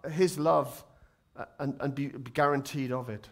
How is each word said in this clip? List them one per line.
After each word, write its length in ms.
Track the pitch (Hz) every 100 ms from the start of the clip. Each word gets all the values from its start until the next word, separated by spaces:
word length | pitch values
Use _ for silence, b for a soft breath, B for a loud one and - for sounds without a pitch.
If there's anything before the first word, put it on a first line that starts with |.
| -
his 300 | 156 185 156
love, 460 | 156 156 135 - - b b b b -
uh, 100 | - -
and, 160 | 143 -
and 120 | 143
be, 140 | 135 139
be 240 | - 120
guaranteed 640 | 156 143 143 139 147 131
of 160 | 127 123
it. 180 | 107 -